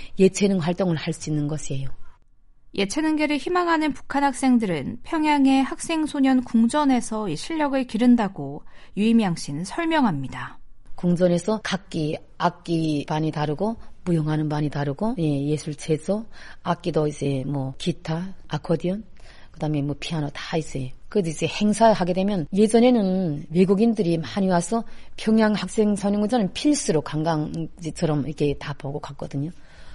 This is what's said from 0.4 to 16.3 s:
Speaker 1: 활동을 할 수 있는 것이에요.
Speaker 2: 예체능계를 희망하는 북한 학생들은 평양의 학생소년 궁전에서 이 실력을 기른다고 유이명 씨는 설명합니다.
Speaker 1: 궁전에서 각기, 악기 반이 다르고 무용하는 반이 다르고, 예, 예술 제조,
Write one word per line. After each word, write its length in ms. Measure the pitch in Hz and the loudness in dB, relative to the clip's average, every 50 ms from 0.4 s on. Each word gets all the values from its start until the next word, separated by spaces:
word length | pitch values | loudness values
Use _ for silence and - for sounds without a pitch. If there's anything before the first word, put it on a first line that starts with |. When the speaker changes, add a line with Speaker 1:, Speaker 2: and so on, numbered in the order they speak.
| 202 196 196 185 | 2 2 2 2
Speaker 1:
활동을 380 | 151 175 175 - 196 180 165 | 0 0 0 0 0 0 0
할 160 | 147 - 175 | 0 -2 -4
수 160 | 160 - - 156 | -6 -4 -4 -2
있는 200 | 156 147 147 147 | 0 0 0 -2
것이에요. 420 | 156 147 - - 143 135 139 135 - - - - - - - _ - - - - - - - - - | -2 -4 -4 -4 -4 -2 -2 -2 -2 -4 -6 -8 -10 -14 -20 _ -20 -20 -20 -20 -20 -20 -20 -8 -4
Speaker 2:
예체능계를 600 | - 196 196 - 302 311 311 311 294 302 294 294 | -2 -2 0 0 0 0 0 2 2 2 0 0
희망하는 560 | 277 - 349 359 359 359 339 330 311 311 302 | -2 -2 0 0 2 2 2 2 2 2 0
북한 320 | - - - - - 277 285 | -2 -4 -6 -4 0 2 2
학생들은 760 | 277 262 - - 262 247 240 226 185 170 147 131 131 226 - - | 2 0 2 2 4 4 4 4 2 0 -2 -2 -6 -8 -8 -6
평양의 580 | - 339 320 311 302 294 285 269 269 269 269 | -4 -2 0 2 2 4 6 6 6 6 4
학생소년 800 | 262 262 339 - - - 330 320 311 - - 294 262 269 262 254 | 2 0 -4 -6 -4 -2 -2 0 0 0 0 2 4 4 4 2
궁전에서 840 | 247 - - 226 226 233 - 302 294 269 202 143 - - 220 214 214 196 | 2 2 4 4 4 4 4 2 4 4 2 2 0 -2 -4 -4 -4 -4
이 80 | 147 | -4
실력을 480 | 160 - - 330 311 302 277 269 269 262 | -6 -6 -4 -2 0 0 0 0 0 -2
기른다고 800 | 254 - 208 247 247 240 233 214 190 196 - 139 139 143 - - - - - - - - | -2 0 4 6 6 6 6 4 0 -4 -6 -8 -8 -10 -12 -12 -14 -16 -18 -18 -10 -4
유이명 400 | 185 208 226 226 226 220 185 165 | 0 2 4 4 4 4 2 0
씨는 260 | - - - 143 147 | -2 -4 -6 -6 -6
설명합니다. 960 | 180 - - - 339 330 330 311 262 214 156 139 135 123 - - 127 127 - - - - - - - - - | -6 -6 -4 -4 -2 0 2 4 4 2 2 -2 -4 -6 -8 -10 -12 -12 -14 -14 -16 -16 -16 -16 -10 -8 -6
Speaker 1:
궁전에서 640 | - - 175 175 160 185 180 175 170 - - 220 214 | -2 0 0 2 4 4 4 4 2 0 0 -2 -2
각기, 540 | - - 196 185 - - - 165 156 151 160 - - - - | -2 -4 -6 -6 -6 -8 -6 -4 -4 -4 -4 -6 -10 -16 -6
악기 680 | - 170 175 170 - - - 170 165 160 156 151 143 131 | -2 -2 -2 -2 -2 -4 -4 -2 0 0 0 -2 -2 -2
반이 240 | - 156 156 156 156 | -4 -2 -2 -2 -2
다르고 460 | 147 151 151 151 151 147 190 220 233 - - - - - | -2 -2 -2 -2 -2 -2 -2 -4 -4 -6 -10 -14 -14 -8
무용하는 460 | - - 170 160 151 151 156 151 156 151 | -2 0 0 0 0 0 0 0 -2 -2
반이 220 | 147 151 151 147 | -2 -2 -2 -2
다르고, 440 | - 147 143 143 135 - 196 180 190 175 | -2 -2 -2 -4 -2 -2 -2 -2 -2 0
예, 240 | 165 151 143 139 139 | 0 0 0 0 0
예술 320 | 147 151 143 - 160 147 | -2 -2 -2 -4 -8 -10
제조, 500 | - - - 156 147 - - 196 214 226 - | -8 -4 -2 -2 -2 0 -2 -4 -4 -4 -8